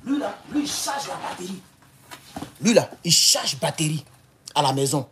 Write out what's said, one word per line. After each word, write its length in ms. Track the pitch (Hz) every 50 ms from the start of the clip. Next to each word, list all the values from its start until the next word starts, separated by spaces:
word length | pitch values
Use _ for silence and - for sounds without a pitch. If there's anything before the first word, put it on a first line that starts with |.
| -
lui 140 | 233 277
là, 180 | 294 - - - - - -
lui 120 | - 294 285
il 40 |
charge 420 | - - - - - 285 277 - -
la 200 | - - - -
batterie. 320 | - - 180 185 196 180 - - _ _ _ - _ _ - - - - - - - - - - - -
Lui 140 | - 214 233
là, 160 | 175 - - - - -
il 80 | 170
charge 480 | 156 - - - - - - - - 127
batterie 440 | - 147 - - 160 151 156 156 - - - _ _ _ _ _ _ - -
à 80 | 147 143
la 100 | 135 135
maison. 340 | 135 139 135 156 147 123 -